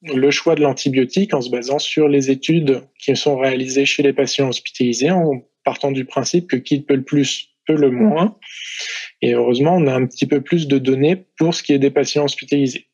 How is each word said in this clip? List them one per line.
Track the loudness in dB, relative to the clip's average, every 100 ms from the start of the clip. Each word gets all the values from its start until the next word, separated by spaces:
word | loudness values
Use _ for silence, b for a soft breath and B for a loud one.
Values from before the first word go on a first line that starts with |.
le | -4 0 2
choix | 2 0
de | 2
l'antibiotique | 2 0 -2 0 0 0 0
en | -2
se | -2
basant | -6 -4 -4
sur | -2 2 4
les | 4 2
études | -2 0 0 2 -2 -2 _
qui | -4 0
sont | 0 0
réalisées | 0 -2 -2 0 0
chez | 2
les | 0
patients | 2 -2 0 -2
hospitalisés, | -2 -10 -2 -2 0 0
en | 2 0 -2 -8 _
partant | -6 -4 -4
du | -4
principe | -4 -4 0 -2 0
que | -6
qui | -2 -4
peut | 0
le | -2
plus | 0 0 0 -4 -12 _ -2
peut |
le | 2 2
moins. | 4 2 2 0 -2 B B B B B B B _
Et | 0
heureusement, | 2 2 2 2
on | 4 2
a |
un | 2 -2
petit | -2 0
peu | 0
plus | 0 -2 2
de | 0
données | 2 2 2 0 -4 -2
pour | -2
ce | -2
qui | 0
est | 2
des | 2
patients | 2 0 0
hospitalisés. | -2 -4 -4 0 0 -2 _